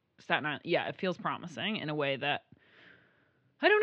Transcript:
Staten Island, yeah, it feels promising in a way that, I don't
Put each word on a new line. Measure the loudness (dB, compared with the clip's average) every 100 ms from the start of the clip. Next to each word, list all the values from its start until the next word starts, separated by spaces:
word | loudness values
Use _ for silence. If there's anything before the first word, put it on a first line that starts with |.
| _ _
Staten | -2 0 0
Island, | -4
yeah, | 0 0 0
it | -2
feels | -4 -2
promising | -4 -6 -8 -6 -4 -4
in | -4
a |
way | -2 -2 -2
that, | -2 -4 -6 _ _ _ -20 -20 _ _ _ _ _ _
I | 4
don't | 6